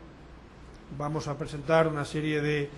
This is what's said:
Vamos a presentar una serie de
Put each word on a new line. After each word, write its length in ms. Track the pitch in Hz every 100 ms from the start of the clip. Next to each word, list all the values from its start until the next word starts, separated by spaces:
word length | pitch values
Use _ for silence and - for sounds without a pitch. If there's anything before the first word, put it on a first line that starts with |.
| - - - - - - - - - 139
Vamos 300 | 147 151 147
a 100 | 143
presentar 500 | 135 147 139 160 160
una 160 | 147
serie 360 | 139 156 151 151
de 260 | 147 151 143